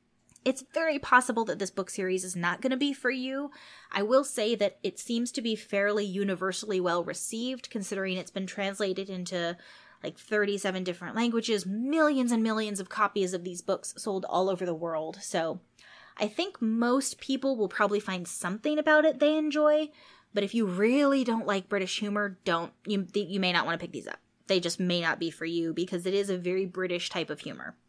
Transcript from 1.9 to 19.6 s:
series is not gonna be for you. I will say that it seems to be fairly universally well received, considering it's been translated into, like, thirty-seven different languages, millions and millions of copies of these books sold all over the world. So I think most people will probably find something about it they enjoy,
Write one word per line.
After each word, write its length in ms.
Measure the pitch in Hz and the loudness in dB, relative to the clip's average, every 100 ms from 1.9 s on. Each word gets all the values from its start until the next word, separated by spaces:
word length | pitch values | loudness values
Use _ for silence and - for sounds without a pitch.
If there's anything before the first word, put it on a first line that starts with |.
series 320 | - 185 185 | -4 -2 -2
is 120 | 185 175 | -4 -2
not 240 | 170 180 | -2 0
gonna 160 | 262 262 | -2 0
be 160 | 285 | 0
for 200 | 269 294 | 0 -2
you. 400 | 262 254 269 285 - - - - | -2 -4 -4 -6 -10 -20 -20 -8
I 100 | 196 | -4
will 220 | 214 262 | 4 4
say 320 | 277 - 214 226 | 4 0 0 2
that 240 | 202 - | 0 0
it 160 | 190 180 | -6 -4
seems 340 | - 233 240 | -4 -2 -2
to 100 | - | -2
be 120 | 233 214 | -2 -4
fairly 500 | - 202 202 208 202 | -2 0 2 2 0
universally 760 | 185 202 175 190 180 214 185 | 0 0 0 -2 -2 -2 0
well 220 | 180 175 | 2 0
received, 680 | 165 156 - 226 247 254 - | -2 -6 -6 -4 -4 -6 -8
considering 480 | 220 190 202 190 185 | -8 -4 -4 -2 -4
it's 140 | 180 | -6
been 160 | - 190 | -6 -6
translated 640 | - 196 196 202 185 196 | -4 -4 -2 -2 -2 -6
into, 440 | 185 175 180 170 175 - - - - | -8 -6 -2 -2 -4 -12 -20 -20 -12
like, 140 | - - | -12 -12
thirty-seven 680 | - 214 202 202 196 185 | -2 2 2 0 -2 -2
different 320 | 185 175 175 214 | -4 -6 -6 0
languages, 520 | 240 226 226 208 180 | 0 2 2 0 0
millions 640 | 208 262 320 302 269 240 | -2 2 4 4 4 2
and 100 | 233 | 2
millions 380 | 226 220 214 202 | 2 0 -2 -4
of 100 | 190 | -6
copies 460 | - 202 208 185 180 | 0 2 2 0 0
of 80 | |
these 180 | 175 175 | -6 -4
books 320 | - 190 - - | -2 -2 -2 -6
sold 300 | - 190 - | -4 -2 0
all 220 | 175 185 | 2 2
over 160 | 185 180 | 2 -2
the 80 | |
world. 460 | 160 170 160 160 165 | -2 -2 -2 -4 -8
So 400 | - 180 165 180 - _ - - - - | -4 0 0 -4 -12 _ -20 -20 -16 -4
I 100 | 208 | -2
think 320 | - 381 - | 0 -4 -2
most 640 | 220 226 240 262 262 - | 0 2 4 2 2 -4
people 340 | - 269 269 254 | -4 0 0 0
will 140 | 196 | 0
probably 300 | - 202 208 | 2 2 2
find 280 | 202 185 170 | -2 -6 -6
something 520 | - 180 208 302 302 | -6 -6 -4 -2 2
about 260 | 302 302 311 | 6 6 6
it 140 | - | 4
they 180 | 294 311 | 4 4
enjoy, 540 | 302 294 | 0 4